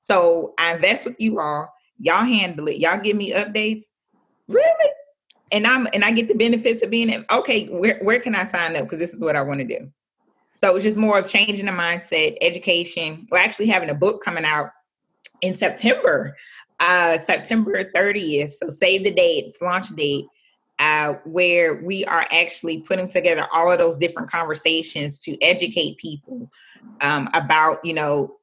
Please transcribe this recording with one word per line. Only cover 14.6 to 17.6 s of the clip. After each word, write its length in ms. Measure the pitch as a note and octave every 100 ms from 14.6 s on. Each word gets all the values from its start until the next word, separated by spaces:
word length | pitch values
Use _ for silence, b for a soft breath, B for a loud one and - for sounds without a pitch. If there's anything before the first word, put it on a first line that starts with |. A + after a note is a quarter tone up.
| D3 - _ _ _ _ - _
in 140 | F#3
September, 840 | F#3 F#3 - A3 C4 - D#3+ C#3+ C#3 B B B _
uh, 380 | E3+ F3+ E3+ E3
September 720 | E3 F3 - A3+